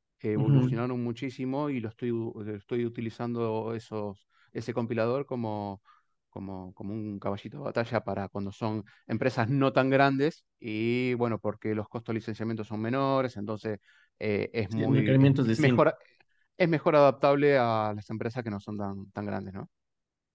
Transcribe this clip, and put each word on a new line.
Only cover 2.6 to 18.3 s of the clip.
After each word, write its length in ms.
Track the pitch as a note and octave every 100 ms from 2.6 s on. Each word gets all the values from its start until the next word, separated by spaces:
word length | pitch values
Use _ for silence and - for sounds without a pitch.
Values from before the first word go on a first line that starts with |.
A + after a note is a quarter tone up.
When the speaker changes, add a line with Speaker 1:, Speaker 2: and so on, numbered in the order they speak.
| - B2 A#2
Speaker 2:
utilizando 880 | A#2 A2+ - A#2+ A#2 A2+ A2 A2
esos, 520 | A2+ A2+ A2 G#2 G2 _ _ _
ese 200 | - A2+
compilador 540 | A#2+ A#2 A#2 A2+ C3 C#3+
como, 560 | B2 A2+ G#2 G2+ G2 _ _ _ _ _
como, 420 | - G2 F#2+ F#2
como 220 | F#2 G2
un 240 | A2 G#2+ G2+
caballito 400 | G2 G2+ - D3
de 60 |
batalla 360 | C#3+ A#2+ A#2 A2+
para 280 | - G2 G2
cuando 220 | - G2
son 340 | G#2 A2+ G#2+ G2+ - -
empresas 420 | A#2 B2+ B2 A2+
no 220 | C#3 C3+
tan 180 | C3+ C3
grandes 560 | C3+ C#3 C3+ D3 - _ _
y, 540 | A#2 G#2+ A#2 A#2+ B2+
bueno, 240 | A#2+ A#2 G#2+
porque 360 | G#2+ G#2 A2
los 140 | G#2+ G#2+
costos 260 | A#2+ A2+
de 60 | A2+
licenciamiento 440 | A2 G#2+ A#2 A2+
son 160 | G#2+ G#2+
menores, 560 | A2 C3 C#3 C3+ B2+ G#2
entonces, 420 | G#2 G#2+ A2 G#2 _ _ _ -
eh, 320 | G#2+ G2+ G2+
es 160 | A#2 G2+
Speaker 1:
Sí, 120 | A2+
el 80 | C#3
Speaker 2:
muy, 60 | C3+
Speaker 1:
requerimiento 460 | G#2+ C3+ C#3 C#3
es 60 | A#2+
Speaker 2:
es, 40 |
es 60 | A2+
Speaker 1:
distinto. 100 | D3
Speaker 2:
mejor, 260 | A#2+ D3+ - _ _ _ _ _ -
es 120 | F3
mejor 280 | D#3+ - D3+
adaptable 600 | C#3+ - C#3+ C#3+ D3 C#3
a 340 | A#2 A2 G#2+
las 140 | G#2 -
empresas 340 | A2 A2+